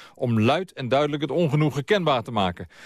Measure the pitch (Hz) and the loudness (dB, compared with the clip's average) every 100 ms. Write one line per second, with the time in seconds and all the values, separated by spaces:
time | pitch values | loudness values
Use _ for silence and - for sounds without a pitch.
0 | - - 127 113 110 156 190 - 123 135 | -14 -6 -2 2 2 2 -2 -8 -2 0
1 | 147 147 147 139 170 147 151 143 135 208 | 0 -2 -4 0 0 2 0 -2 0 0
2 | 160 131 110 117 92 87 87 - | 2 0 -2 -2 -2 -2 -12 -18